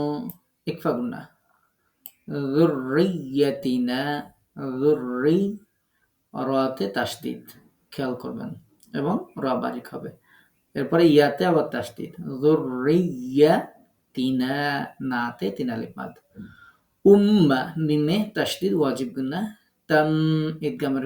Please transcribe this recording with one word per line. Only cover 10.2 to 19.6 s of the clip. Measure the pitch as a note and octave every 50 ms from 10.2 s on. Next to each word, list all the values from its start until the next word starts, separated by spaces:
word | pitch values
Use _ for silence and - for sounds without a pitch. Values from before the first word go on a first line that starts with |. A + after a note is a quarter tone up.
| _ _ _ _ _ _ _ _ _ _ -
এরপরে | C#3+ C3 - E3 E3+ F3 D#3+ C#3+
ইয়াতে | D3 D3 C#3 - - F3+ F3+
আবার | E3+ D3+ C#3+ - -
তাসদিদ, | A#2+ B2 - - - - - - - - D3 C#3 B2+
যুররিয়াতিনা, | C#3 D3+ D#3 D3 C3+ C3 B2+ B2+ B2+ C#3+ D#3+ F3+ F3+ E3 C#3 B2+ B2 B2+ C3 C#3+ D3 D#3 E3+ C3 - - - _ _ _ _ _ _ _ - C3+ B2+ C3 C3 B2+ B2+ C3 C#3 C#3+ D3 C#3+ C#3+ C#3 C#3 - - - C#3 C3
নাতে | B2+ A#2+ A#2+ A#2+ - - F#3 G3 - -
তিন | C3+ B2 A2+
আলিফ | A2+ A#2+ A#2 - -
মাদ। | - - - - _ _ _ - - - - - - - _ _ _ _ _ _ -
উম্মা, | F#3+ G3+ G3+ G3+ G#3 G#3+ G#3 E3 C#3+ C3+ B2+ - F3 - D#3+ D#3+ D3
মিমে | D3+ D3+ D3 D3+ F#3 G#3+ G#3 - -
তাসদিদ | D#3 C#3 - - - F3+ G3 G3 E3+
ওয়াজিব | D3 C3+ A#2+ C3 C3 A#2+ G2 C3+
গুন্না, | C3 C3 D3 F#3 A3 G#3+ - _